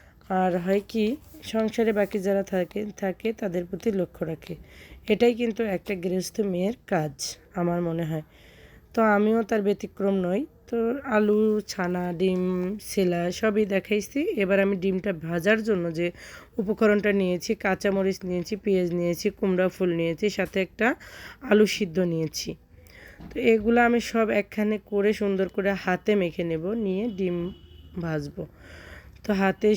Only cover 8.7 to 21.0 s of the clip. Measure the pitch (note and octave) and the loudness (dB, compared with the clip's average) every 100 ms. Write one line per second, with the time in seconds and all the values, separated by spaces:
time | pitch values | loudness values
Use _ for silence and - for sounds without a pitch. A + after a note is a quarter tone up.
8.7 | - - - A3 G#3 G#3+ A3+ A3 A3+ G3+ | -20 -8 0 4 4 4 2 2 0 2
9.7 | G3 G3 - G3 G3 F3+ G3 D#4 - - | 0 -4 -2 0 2 2 0 -2 -10 -6
10.7 | A#3 A3+ C4+ C#4 G#3+ G#3 G#3+ G#3+ G#3+ G3+ | -2 -2 -2 0 2 4 4 4 2 -2
11.7 | - F3+ F3+ F3+ E3 F#3+ F#3 F#3 F3+ F#3 | -4 -2 -2 -2 0 0 2 0 0 -2
12.7 | G#3 - - F#3 F3 F3 F3 A3 G#3 G3+ | -6 -6 0 2 2 -2 0 0 2 2
13.7 | G3 - G#3 G3 C#4 F4 D4+ F#3+ G3 G3 | 0 0 -2 -2 -4 -2 0 2 4 2
14.7 | G3 F#3+ F#3 G3+ E3+ D#3+ E3+ F3 A3 A3 | 2 0 0 -2 -6 -2 0 2 2 2
15.7 | F#3+ E3+ D#3+ F3 - - - - - G3 | 0 0 -2 -4 -4 -18 -20 -14 -6 -4
16.7 | G#3 G#3+ G#3 G#3 G3+ F#3 F3+ - G#3+ G3+ | 2 4 4 4 2 2 0 -2 -2 0
17.7 | F#3 G3+ G3 F#3+ F#3+ F#3 F3+ E3+ G3 G#3+ | 0 0 2 0 -2 -4 -4 -4 -4 0
18.7 | F#3+ F3 F3 F3 E3+ G#3 - G3 F3+ F#3 | 2 2 0 0 0 -2 0 0 2 2
19.7 | - F#3 E3 E3 D#3+ G#3+ G3 F3+ G3 F#3 | 0 0 0 0 0 -2 -2 -4 -2 -4
20.7 | - A3 D#4+ | 0 0 0